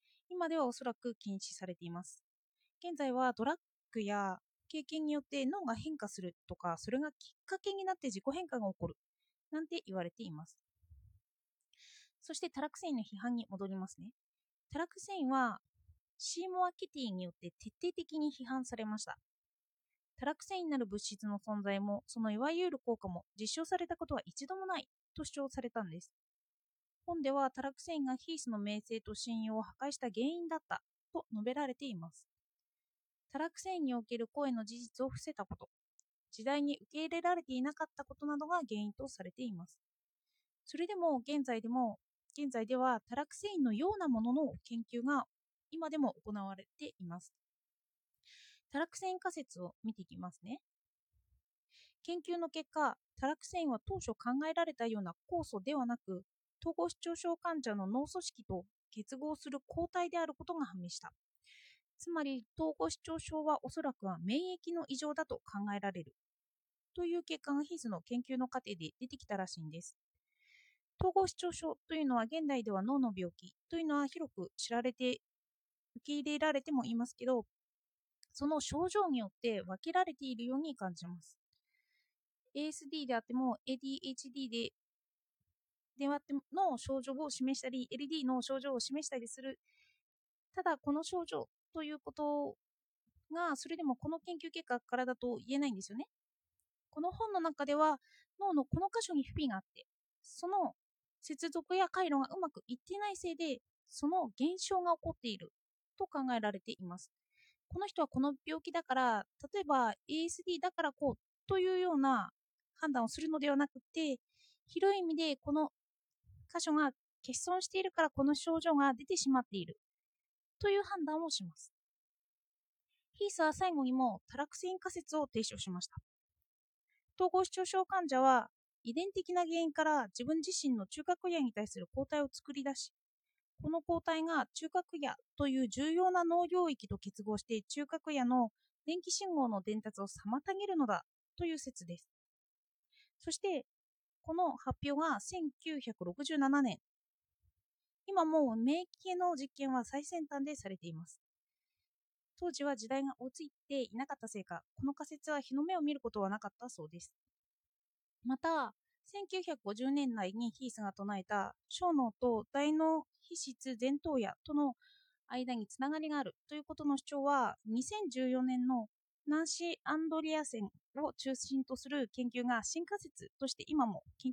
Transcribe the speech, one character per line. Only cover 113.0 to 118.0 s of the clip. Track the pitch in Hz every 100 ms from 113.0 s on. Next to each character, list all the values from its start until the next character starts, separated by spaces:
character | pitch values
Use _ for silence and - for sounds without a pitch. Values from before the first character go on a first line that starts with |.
を | 226
す | -
る | 320
の | 311
で | 285
は | 277
な | 285
く | 254 -
て、 | 320 302 254 _ _ _ _ _
広 | 339 392 403
い |
意 |
味 | 339 320
で | 320 269
こ | -
の | 294 311 - _ _ _ _ - - -
箇 | 339
所 | 320
が | 302 285 - _ _ -
欠 |
損 | 247 - 370
し | -
て | 381
い |
る | 381
か | -